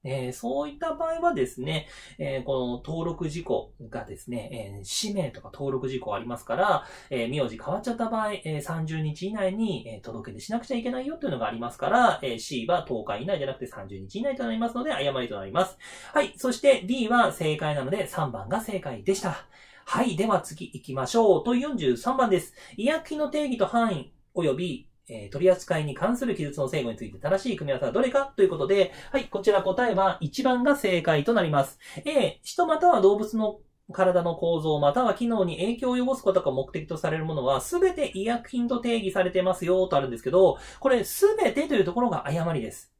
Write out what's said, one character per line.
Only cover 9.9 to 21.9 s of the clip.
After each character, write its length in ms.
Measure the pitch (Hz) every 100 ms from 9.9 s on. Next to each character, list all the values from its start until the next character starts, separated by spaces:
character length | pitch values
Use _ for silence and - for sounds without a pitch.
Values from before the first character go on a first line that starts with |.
| 107
ー、 20 |
届 300 | 113 - -
け 40 |
出 60 | -
し 120 | -
な 80 | 233
く 60 | -
ち 60 |
ゃ 40 | 247
い 60 |
け 80 | 240
な 100 | 254
い 60 | 269
よ 100 | 320
っ 20 |
て 80 | 269
い 20 |
う 40 |
の 60 | 131
が 80 | -
あ 40 |
り 80 | 117
ま 120 | 120
す 60 | -
か 120 | -
ら、 300 | 240 233 160
え 120 | 135
ー、 40 | 113
C 280 | - 131 113
は 200 | 175 170
十 160 | 117
日 140 | - 104
以 80 | 156
内 120 | 180
じ 60 |
ゃ 20 | 135
な 60 |
く 40 | 127
て 80 | 127
三 220 | 131 98
十 100 | 98
日 220 | 95 202
以 20 |
内 140 | 277 262
と 80 |
な 80 | 233
り 60 | 226
ま 100 | 233
す 80 | 240
の 80 |
で、 80 | 311
誤 280 | 277 139 135
り 80 | 117
と 80 | 104
な 80 |
り 60 | 95
ま 160 | 139 185
す。 100 | - - - -
は 80 | 294
い。 100 | 285 -
そ 160 | 254
し 80 | 240
て 220 | 285 254 180
D 220 | 262 220
は 240 | 240 208
正 240 | - 156 151
解 180 | 151
な 100 | 147
の 60 | 131
で、 160 | 202 -
三 240 | - 143
番 180 | 113 101
が 120 | 226
正 180 | - 190
解 240 | 147 117
で 120 | 143
し 60 | 196
た。 260 | 190 143 - - - -
は 180 | - -
い。 120 | 247 165
で 100 | 220
は 140 | 190
次 300 | - 151 -
行 100 | -
き 120 | -
ま 120 | 135 131
し 100 | 226
ょ 240 | 220 170
う。 40 |
問 140 | 233 247
い 40 |
四 140 | 294 247
十 200 | 139